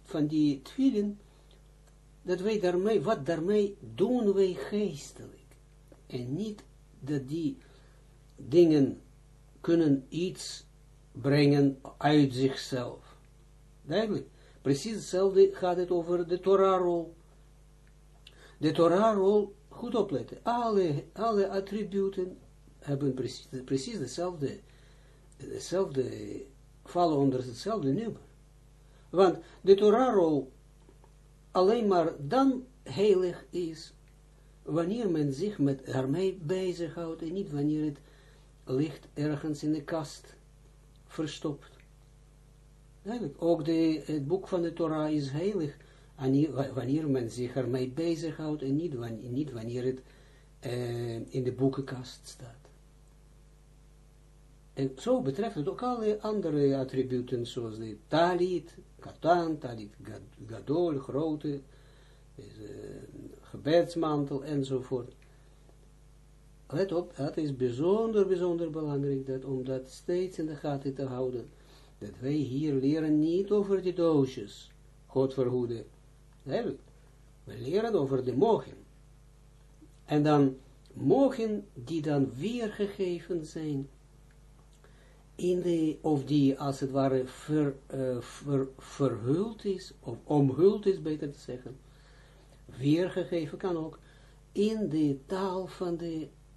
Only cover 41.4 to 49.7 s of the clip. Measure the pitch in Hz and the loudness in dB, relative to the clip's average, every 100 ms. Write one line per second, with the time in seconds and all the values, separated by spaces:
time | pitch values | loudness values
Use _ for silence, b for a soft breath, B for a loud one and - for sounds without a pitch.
41.4 | 156 143 - - - - - - - - | -8 -8 -12 -20 -20 -20 -20 -20 -20 -20
42.4 | - - - - - - 196 240 165 - | -20 -20 -20 -20 -20 -16 -8 -6 -8 -2
43.4 | 170 165 151 165 165 156 - 151 139 190 | 0 2 2 2 2 2 -2 -4 -2 -2
44.4 | - 185 170 165 165 156 151 151 139 143 | -2 -2 -2 -2 -2 0 0 0 -2 -2
45.4 | 190 208 147 - b b b - 131 139 | -2 -2 -4 -6 b b b -4 2 4
46.4 | 156 123 131 120 120 151 156 131 113 117 | 4 0 -4 -4 -2 0 2 0 -2 -4
47.4 | 123 135 120 127 127 127 170 165 160 147 | -4 -2 -2 -2 -4 -2 -2 -2 -4 -6
48.4 | 156 151 135 143 170 131 117 110 120 123 | -6 -4 -2 -2 -2 -6 -8 -8 -6 -6
49.4 | 151 120 113 | -4 -6 -6